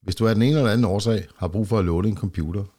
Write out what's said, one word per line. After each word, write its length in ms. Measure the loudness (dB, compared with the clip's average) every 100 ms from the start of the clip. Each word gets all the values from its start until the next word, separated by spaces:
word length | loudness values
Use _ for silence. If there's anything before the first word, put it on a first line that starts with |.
Hvis 120 | -6 -2
du 100 | 0
af 80 |
den 80 | 2
ene 160 | 2 4
eller 120 | 2
anden 120 | 2
årsag 420 | 2 0 0 -2 -4 -8
har 120 | -4
brug 200 | -2 0
for 100 | 0
at 60 |
låne 240 | 2 2 0
en 80 | -2
computer, 480 | -6 -4 -6 -6 -8